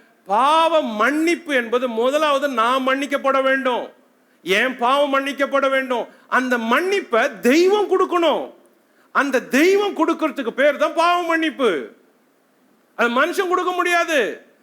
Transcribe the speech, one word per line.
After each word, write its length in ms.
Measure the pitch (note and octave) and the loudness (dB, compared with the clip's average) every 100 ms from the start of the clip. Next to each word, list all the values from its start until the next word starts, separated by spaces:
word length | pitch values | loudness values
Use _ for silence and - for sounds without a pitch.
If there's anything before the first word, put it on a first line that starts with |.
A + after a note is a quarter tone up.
| _ _ - | _ _ -2
பாவ 560 | G#3 C#4 D#4+ E4 D#4+ | 2 4 4 4 2
மன்னிப்பு 760 | C4 G#3+ A#3 D4+ E4 E4 C#4+ C4 | 0 0 0 0 0 -2 -2 -4
என்பது 320 | A#3 A#3+ B3 | -2 -2 -2
முதலாவது 600 | A3+ B3 D4 D4+ C#4 C#4+ | -2 0 0 0 0 0
நான் 400 | A#3+ A#3 C4 C4 | 0 0 0 0
மன்னிக்கப்பட 560 | C4+ C#4+ C#4 C4+ C4+ | -2 -2 -2 0 0
வேண்டும், 500 | C4 C4+ B3+ A3+ C3+ - _ _ _ _ | 2 0 -2 -4 -6 -14 _ _ _ _
என் 340 | - G3 B3+ B3 | -2 0 0 0
பாவம் 360 | A#3+ C#4 C#4+ | 0 2 2
மன்னிக்கப்பட 560 | C4+ C#4 C4+ C#4 C4+ C4+ | 0 -2 -4 -2 0 0
வேண்டும். 380 | C4+ C4 A#3+ - - _ | 0 -2 -4 -6 -14 _
அந்த 300 | A3+ B3+ A#3+ | -2 0 -2
மன்னிப்பை 840 | A3+ B3+ F#4 G4+ C4+ A3+ C4 G3 | 0 0 0 -2 0 0 0 0
தெய்வம் 500 | A#3+ D#4 F#4 G#4 F#4+ | 2 4 4 2 2
கொடுக்கணும். 600 | F#4 C#4+ F4 E4 G#3 B2+ - _ _ _ _ _ | 0 0 2 2 0 -4 -12 _ _ _ _ _
அந்த 280 | G#3+ C#4 B3+ | -4 0 -2
தெய்வம் 580 | - C4 F4 G4 G4+ C#4+ | 0 2 4 2 0 0
கொடுக்கறதுக்கு 520 | D#4+ - D4+ B3 A3 | -2 0 -4 -4 -6
பேர் 280 | A#3 D4 B3+ | 0 0 2
தான் 160 | D#4 | -2
பாவ 280 | D#4+ E4+ F4 | 0 0 0
மன்னிப்பு. 460 | E4+ E4 D#4+ A3 A#3+ D#3 G#2+ - _ _ _ _ _ _ _ _ _ - | 0 -2 -2 -2 -2 -2 -6 -16 _ _ _ _ _ _ _ _ _ -4
அது 140 | A#3+ | -2
மனுஷன் 380 | B3 D#4+ D#4+ F#4 | 0 0 0 -2
கொடுக்க 240 | F4+ F4+ | -2 -2
முடியாது. 760 | F4+ F4 F4 E4+ D4+ F#3 A#2 - _ | -2 0 0 0 0 -2 -6 -16 _